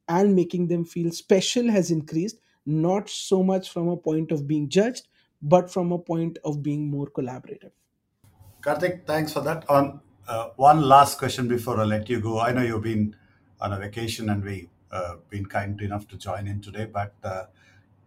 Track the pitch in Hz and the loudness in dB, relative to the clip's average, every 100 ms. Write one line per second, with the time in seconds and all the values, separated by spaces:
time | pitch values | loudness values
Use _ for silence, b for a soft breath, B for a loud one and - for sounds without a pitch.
0 | - 170 202 190 170 180 175 175 170 170 | -2 2 4 4 2 0 0 -2 -2 -4
1 | 170 170 - 190 185 247 240 208 165 160 | -4 -4 2 2 2 0 2 2 2 0
2 | 147 160 202 - _ _ - 156 165 196 | -2 -4 -4 -6 _ _ -4 0 0 0
3 | 202 - - 190 185 190 185 180 170 175 | -2 -10 -2 2 2 0 -2 -4 -2 -2
4 | - 156 160 160 143 156 147 156 226 247 | -2 -2 -2 -4 -2 -2 0 2 2 0
5 | - _ _ _ 147 180 180 190 175 175 | -12 _ _ _ 4 4 4 -2 -2 -2
6 | 175 165 165 165 156 147 147 147 147 143 | -4 -4 -4 -6 -6 -6 -4 -4 -4 -6
7 | 139 - 127 127 - - 196 - _ _ | -6 -6 -8 -8 -14 -18 -20 -20 _ _
8 | _ _ _ _ - - 139 151 175 - | _ _ _ _ -20 -10 -4 -2 -2 -2
9 | - 156 151 147 139 160 - 143 139 - | -4 -2 -2 -2 -4 -4 2 4 4 -2
10 | - _ - 113 113 - 139 156 135 135 | -20 _ -8 -6 -6 4 6 8 8 8
11 | 139 - 127 - 123 120 127 110 107 107 | 8 4 -4 -2 -2 -2 0 0 0 0
12 | 107 117 113 110 117 123 120 110 113 110 | -2 -2 -2 0 0 0 0 -2 -2 0
13 | 107 B B B B B 98 101 101 117 | -2 B B B B B -6 -6 -8 -8
14 | 113 110 107 101 98 95 85 _ _ 95 | -6 -4 -2 -2 -2 -8 -12 _ _ -8
15 | 87 85 _ 101 95 104 101 101 101 104 | -8 -10 _ -10 -6 -6 -6 -6 -6 -8
16 | - 101 98 95 101 101 98 98 110 101 | -10 -14 -10 -8 -8 -10 -10 -10 -8 -6
17 | 101 - 101 92 92 _ b b b _ | -8 -8 -10 -10 -12 _ b b b _